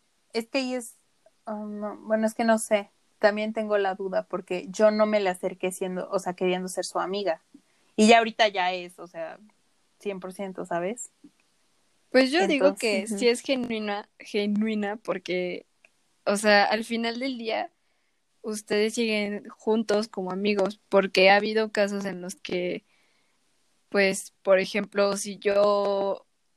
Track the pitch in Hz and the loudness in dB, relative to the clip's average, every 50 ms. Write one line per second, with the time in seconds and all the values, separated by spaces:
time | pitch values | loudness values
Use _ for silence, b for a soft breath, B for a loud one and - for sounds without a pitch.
0 | _ _ _ _ _ _ - 226 226 _ - 277 262 254 254 254 233 - - _ | _ _ _ _ _ _ -8 -8 -6 _ -4 -4 -2 -2 -4 -6 -8 -10 -18 _
1 | _ _ _ _ _ _ _ _ - - 214 208 214 214 208 208 208 208 202 202 | _ _ _ _ _ _ _ _ -14 -12 -12 -10 -10 -10 -10 -8 -10 -10 -10 -10
2 | - 208 220 220 220 220 220 - 240 226 226 220 - - 220 202 202 - _ _ | -6 -2 0 0 0 0 0 0 2 2 2 2 2 0 0 0 -2 -2 _ _
3 | _ _ _ - - 208 202 214 214 220 220 226 220 214 208 202 196 190 185 - | _ _ _ 2 2 4 4 2 -2 -4 -4 -4 -2 0 0 2 2 0 -2 -4
4 | 196 190 185 185 185 - - 180 185 - 185 180 - 196 185 - 220 214 214 214 | -6 -4 -4 -4 -4 -4 -6 -8 -6 -4 -6 -6 -6 -6 0 4 4 6 6 6
5 | 214 214 214 208 202 190 180 185 - 185 185 - - 185 185 - 196 185 185 180 | 2 2 2 2 2 0 -2 -2 -4 -6 -6 -4 -6 -6 -4 -4 -6 -6 -6 -6
6 | 180 - - 190 185 185 180 - 196 185 180 180 185 180 - - 180 - - 180 | -6 -4 -4 -4 -4 -4 -6 -2 0 0 0 0 -4 -6 -6 -6 -8 -6 -4 -6
7 | 170 180 190 202 202 180 160 - _ _ _ b b b b b b b b b | -4 -4 -4 -4 -2 -2 -4 -4 _ _ _ b b b b b b b b b
8 | 214 214 233 226 226 220 220 - 226 214 196 196 180 180 185 180 175 180 180 - | 6 8 8 8 6 4 0 0 0 0 2 0 -2 -2 -2 -4 -8 -12 -16 -18
9 | 170 175 - 165 165 160 - - 214 214 _ _ _ _ _ _ _ _ _ _ | -20 -18 -14 -12 -12 -12 -14 -16 -20 -20 _ _ _ _ _ _ _ _ _ _
10 | - 208 196 190 185 185 185 - 202 196 185 - 180 180 175 170 170 190 233 247 | -8 -8 -8 -8 -8 -12 -10 -10 -10 -10 -8 -10 -8 -6 -4 -4 -4 -4 -6 -8
11 | - - _ _ _ - _ _ _ _ _ _ _ _ _ _ _ _ _ _ | -12 -16 _ _ _ -20 _ _ _ _ _ _ _ _ _ _ _ _ _ _
12 | _ _ - 254 262 254 269 339 381 359 320 269 277 - - - - 226 208 196 | _ _ 4 4 4 4 4 2 2 2 2 4 4 2 2 2 -2 0 0 0
13 | 196 226 226 196 254 240 240 247 - - 277 262 240 247 226 220 214 208 202 202 | -2 -4 -4 0 2 2 2 2 0 -2 -2 -2 -2 -4 -4 -6 -4 -4 -6 -6
14 | 214 - _ - - - - 214 208 208 208 208 214 220 220 208 202 202 208 233 | -8 -12 _ -20 -16 -6 -4 -2 -2 0 0 0 0 0 -2 -2 -2 -4 -6 -8
15 | - - 175 190 - - 175 180 180 180 175 - - _ _ _ _ _ _ _ | -6 -6 -6 -6 -6 -6 -4 -4 -4 -4 -6 -10 -14 _ _ _ _ _ _ _
16 | _ _ _ _ - - 202 202 214 214 208 202 202 - - 220 226 - 233 233 | _ _ _ _ -2 -2 0 2 4 6 6 6 6 4 2 -2 -2 -4 -4 -4
17 | 226 233 233 240 254 277 262 233 233 220 220 208 214 - _ _ _ _ _ _ | -2 -4 -4 -4 -6 -6 -6 -6 -6 -4 -4 -4 -4 -6 _ _ _ _ _ _
18 | _ _ _ _ _ _ _ _ - 220 214 214 - - 208 208 208 220 220 240 | _ _ _ _ _ _ _ _ -10 -8 -8 -8 -6 -4 0 0 0 0 0 -2
19 | 233 220 214 208 208 202 202 202 - 220 - _ - 226 220 226 226 - 208 208 | -2 0 0 -2 -2 -2 -4 -8 -10 -12 -18 _ -2 0 0 0 2 2 0 0
20 | 220 226 - - 190 185 185 190 202 208 208 202 190 196 208 - _ - - 196 | 0 -2 -6 -8 -6 -6 -4 -2 -2 0 0 2 0 -2 -2 -8 _ 2 2 2
21 | 190 190 - 190 185 190 196 202 208 220 214 220 220 214 214 214 202 196 202 202 | 2 4 4 6 6 8 8 6 4 2 0 0 -2 0 0 0 0 0 0 -4
22 | 196 196 185 180 175 180 196 - - - 185 180 180 180 - - _ _ _ _ | -6 -6 -8 -8 -10 -12 -14 -14 -10 -6 -6 -4 -4 -4 -6 -8 _ _ _ _
23 | _ _ _ _ _ _ _ _ _ _ _ _ _ _ _ _ _ _ - 202 | _ _ _ _ _ _ _ _ _ _ _ _ _ _ _ _ _ _ 0 2
24 | 196 190 190 196 - - _ _ - 196 190 185 190 190 - 214 202 196 - 202 | 2 2 2 -2 -6 -14 _ _ 2 4 4 4 4 0 -2 -4 -4 -4 0 0
25 | 202 202 196 196 - 208 202 180 - 202 202 202 208 208 202 202 202 202 202 196 | 0 2 0 -2 -6 -8 -8 -4 -2 0 4 4 4 4 4 2 0 0 0 -2
26 | 196 196 196 - - _ _ _ _ _ _ | -2 -2 -4 -6 -10 _ _ _ _ _ _